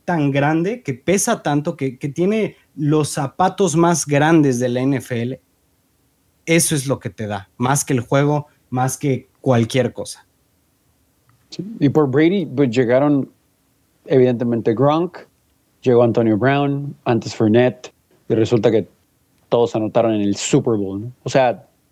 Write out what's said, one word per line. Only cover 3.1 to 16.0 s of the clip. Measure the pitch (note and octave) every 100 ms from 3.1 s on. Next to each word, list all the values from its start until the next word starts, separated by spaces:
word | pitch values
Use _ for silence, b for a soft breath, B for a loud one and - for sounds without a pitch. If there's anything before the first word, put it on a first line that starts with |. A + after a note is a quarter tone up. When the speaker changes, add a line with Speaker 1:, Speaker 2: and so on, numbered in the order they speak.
Speaker 1:
zapatos | - C3+ - F#3 F#3 F#3+ D3+
más | E3+ E3+ D3
grandes | C#3+ D3+ E3 C#3+ A#2+
de | B2
la | B2
N | C3 C3+
F | - A#2
L, | A#2+ C3 _ _ _ _ _ _ _ _ _ _ -
eso | E3 -
es | D3+ C3
lo | A#2+
que | A#2+
te | - G#2+
da, | G2+ G2+ -
más | B2+ C#3+
que | -
el | C3
juego, | A#2 C#3 D3 D3 D3 b -
más | B2+ C3 -
que | D3 C3 - _
cualquier | C3 A#2+ A#2 C3 A2+
cosa. | - G2+ - _ _ _ _ _ _ _ _ _ _ _ _ _
Speaker 2:
Sí, | - F#3 A3+
y | C#3+
por | D#3 C#3+
Brady, | C3+ E3 G3 D3
pues, | B2+ C3+
llegaron, | A#2 A#2 B2+ D3 C#3+ B2+ _ _ _ _ _ _ _ -
evidentemente, | C3+ B2+ A#2 A#2+ A#2 A2+
Gronk, | A2 C#3+ D#3+ F3+ - - _ _ _ _ _
llegó | C3 A#2+